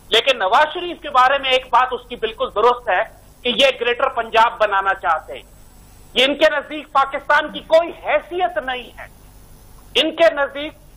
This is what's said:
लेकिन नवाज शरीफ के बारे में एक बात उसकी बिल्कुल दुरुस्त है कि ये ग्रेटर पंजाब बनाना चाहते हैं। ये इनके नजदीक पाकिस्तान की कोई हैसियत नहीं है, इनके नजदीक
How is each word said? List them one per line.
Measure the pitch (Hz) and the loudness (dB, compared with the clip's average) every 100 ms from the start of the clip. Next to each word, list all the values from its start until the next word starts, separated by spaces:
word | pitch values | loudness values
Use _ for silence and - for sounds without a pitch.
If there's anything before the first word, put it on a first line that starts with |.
| - | -2
लेकिन | 220 269 247 | 0 2 0
नवाज | 190 240 302 | 2 2 2
शरीफ | 359 349 311 | -2 -8 -10
के | 302 | -2
बारे | 262 254 277 | 2 4 2
में | 269 | 0
एक | 254 254 | -2 2
बात | 240 254 | 0 0
उसकी | 240 - 247 | -2 -10 -8
बिल्कुल | 220 220 254 | -6 -4 -4
दुरुस्त | 202 233 240 220 | 2 2 2 0
है | 185 226 - - - | -2 -2 -10 -20 -8
कि | 247 | -4
ये | 240 269 262 | 2 2 2
ग्रेटर | 240 240 262 | -4 -2 -2
पंजाब | 247 226 220 226 226 | -4 -2 2 2 2
बनाना | 208 196 196 | 0 0 -2
चाहते | 185 180 156 - | -2 -2 -2 -4
हैं। | 131 92 - - - - - - - | -16 -18 -20 -20 -20 -20 -20 -6 0
ये | |
इनके | 262 285 311 294 | 0 2 2 2
नजदीक | 269 302 - | -4 -10 -4
पाकिस्तान | 285 269 277 - 302 302 | -2 0 -2 0 0 0
की | 262 | -8
कोई | - 320 339 - | 2 2 2 -4
हैसियत | 196 294 - 349 349 330 | -2 -2 -2 -4 -4 -4
नहीं | 262 254 233 - | -8 -8 -12 -18
है, | 110 - - - - - - - - 233 | -20 -20 -20 -20 -20 -20 -20 -20 -4 -2
इनके | 311 320 330 285 | -2 2 2 2
नजदीक | 277 285 302 - - | -2 -6 -12 -14 -20